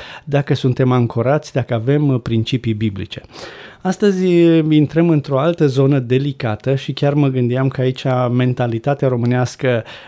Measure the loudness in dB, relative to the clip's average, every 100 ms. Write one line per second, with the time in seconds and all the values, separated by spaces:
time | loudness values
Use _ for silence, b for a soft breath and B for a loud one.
0 | B B B -2 0 0 0 2 2 2
1 | 0 0 0 0 -2 -4 -2 -2 0 0
2 | 2 0 0 -2 0 -2 -2 -2 -2 -4
3 | -10 -12 -16 B B B B B -4 0
4 | 0 2 2 4 6 4 4 4 2 2
5 | 2 2 0 0 0 2 2 2 2 2
6 | 0 0 -2 -4 -4 -4 -2 -2 -4 -4
7 | 0 2 0 2 0 0 0 0 -2 -2
8 | -2 0 0 0 0 0 -2 -2 -2 0
9 | 0 0 0 0 -2 -2 -2 -2 -4 B